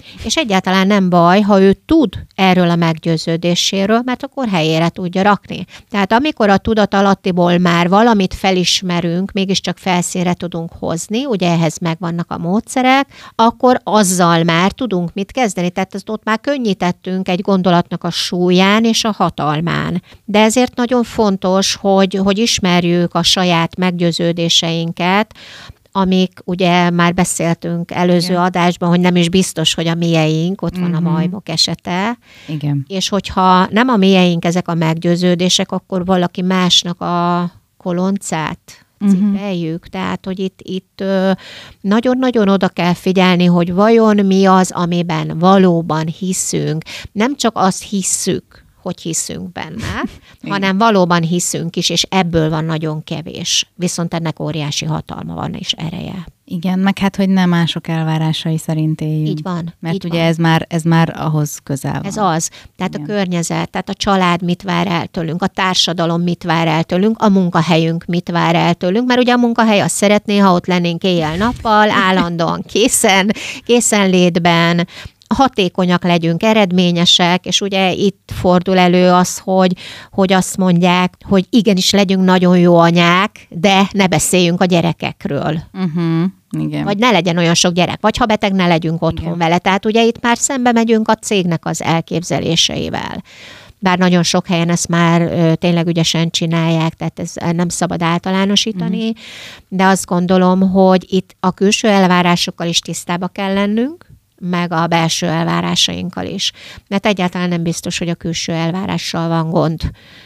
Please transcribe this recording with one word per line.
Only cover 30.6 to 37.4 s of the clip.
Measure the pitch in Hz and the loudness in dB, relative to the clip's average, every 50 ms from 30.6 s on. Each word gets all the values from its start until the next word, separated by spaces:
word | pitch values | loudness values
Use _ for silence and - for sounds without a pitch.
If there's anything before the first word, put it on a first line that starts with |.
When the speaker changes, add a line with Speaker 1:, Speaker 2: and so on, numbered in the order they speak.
| - | -6
Speaker 1:
ott | 170 175 180 | -6 -6 -4
van | 180 175 170 | -4 -2 -2
a | 160 | -2
Speaker 2:
Mhm. | 175 165 | 0 0
Speaker 1:
majmok | 160 160 165 180 185 208 - - | 0 0 -2 -2 -4 -8 -10 -8
esete. | 160 165 - - 170 - - - 175 180 196 226 240 - _ _ - - - | -6 -4 -4 -4 -4 -6 -6 -6 -4 -4 -4 -4 -6 -8 _ _ -20 -20 -12
Speaker 2:
Igen. | - 160 147 147 147 143 143 135 - | -10 -10 -6 -4 -4 -4 -4 -4 -6
Speaker 1:
És | 190 190 185 - | -6 -6 -4 -2
hogyha | 208 190 - - - 196 185 185 185 185 185 - | -4 -4 -4 -4 -2 2 4 4 6 4 4 2
nem | - 214 247 262 | 2 0 2 2
a | 247 | 2
mieink | 202 190 190 196 185 180 180 175 170 - | 4 4 4 6 6 4 4 2 0 0
ezek | 175 170 180 175 - | -2 -2 -2 -2 -2
a | 170 | -2
meggyőződések, | 165 165 160 160 165 170 175 170 175 180 180 175 170 185 180 - - 190 - - | -2 0 0 -2 0 0 0 0 2 2 2 2 2 0 0 0 -2 -2 -4 -6
akkor | 185 _ - 190 185 175 | -8 _ -6 -6 -4 -2
valaki | 185 190 180 175 175 - - 180 | 0 0 0 0 -2 -4 -4 -2
másnak | 175 185 185 180 175 - - - 180 170 - | 0 0 2 2 2 2 0 -2 -2 -8 -6
a | 175 170 175 175 175 175 175 175 | -6 -4 -2 -2 0 0 0 -2